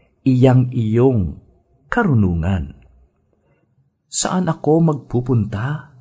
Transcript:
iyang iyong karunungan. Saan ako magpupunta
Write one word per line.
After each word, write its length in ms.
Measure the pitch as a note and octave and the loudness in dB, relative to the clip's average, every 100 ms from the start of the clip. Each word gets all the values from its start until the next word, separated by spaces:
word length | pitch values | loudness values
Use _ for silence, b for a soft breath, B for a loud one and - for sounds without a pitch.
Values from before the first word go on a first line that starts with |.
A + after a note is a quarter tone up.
| b b | b b
iyang 480 | - B2+ C3 B2+ B2 | 0 4 4 4 2
iyong 720 | B2 A2 A2+ C3 A#2+ E2+ - _ _ _ _ _ | -2 -2 2 2 2 -2 -6 _ _ _ _ _
karunungan. 800 | - G#3+ B2 F#2+ E2+ E2 F#2+ C#2 - _ _ _ _ _ _ _ _ _ _ _ _ _ | -2 0 2 2 0 -2 -4 -6 -12 _ _ _ _ _ _ _ _ _ _ _ _ _
Saan 400 | - - F#3 E3+ | -6 -4 -2 -4
ako 320 | D#3+ - D#3+ | -4 0 2
magpupunta 1120 | E3 C#3+ - A#2+ B2 B2 G2 G2 B2 D#3 - _ | 2 0 -4 -6 -2 -2 -2 -4 -6 -8 -12 _